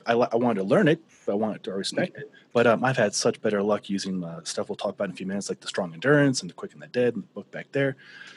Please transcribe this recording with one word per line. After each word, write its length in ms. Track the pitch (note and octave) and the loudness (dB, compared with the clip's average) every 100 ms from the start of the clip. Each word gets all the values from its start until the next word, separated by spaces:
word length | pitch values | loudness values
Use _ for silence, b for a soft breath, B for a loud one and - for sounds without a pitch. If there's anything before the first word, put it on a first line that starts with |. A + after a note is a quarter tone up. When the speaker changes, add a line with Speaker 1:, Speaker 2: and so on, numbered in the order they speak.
| - | 0
Speaker 1:
I 80 | |
li-, 140 | A#2 - | 2 2
I 60 | A#2 | 2
wanted 240 | B2 G#2 | 2 0
to 60 | F#2+ | 2
learn 200 | D#3+ E3+ | 4 6
it, 140 | - - _ - | 4 -2 _ -4
but 80 | |
I 20 | G#2+ | -2
wanted 280 | A2 F#2+ | -2 -4
to 100 | - | -6
respect 400 | G2 - - F3 | -6 -4 -2 -4
Speaker 2:
Mm-hmm. 80 | - | -6
Speaker 1:
it. 100 | - b b | -16 b b
But, 140 | A#2+ A#2 | 4 6
um, 160 | A2 | 4
I've 140 | B2 B2+ | 2 2
had 160 | G#2 | 2
such 280 | - A#2+ G#2+ | 2 0 0
better 200 | A2 G#2 | 0 2
luck 280 | G2+ G#2 - | 2 0 0
using, 340 | G2 G2 F#2 | -4 -2 -4
uh, 200 | E2+ E2 | -6 -8
stuff 260 | - - G2+ | -8 -6 -6
we'll 60 | G2 | -4
talk 200 | G#2 - | -6 -4
about 100 | G2+ | -6
in 60 | |
a 40 | - | -6
few 100 | F#2+ | -6
minutes, 240 | G2+ - | -6 -6
like 100 | F#2 | -8
the 80 | - | -6
Strong 260 | - F#2 | -4 -6
Endurance 480 | E2 B2+ D3 C#3+ B2 | -4 -2 2 0 0
and 80 | - | -6
the 40 | |
Quick 200 | - - | -12 -16
and 80 | - | -16
the 60 | - | -8
Dead 280 | B2 B2 A2+ | -2 0 -2
and 80 | |
the 40 | - | -10
book 240 | G2+ - | -16 -14
back 160 | - - | -14 -8
there. 260 | C#3 C#3 C3 B B B | -2 -2 -4 B B B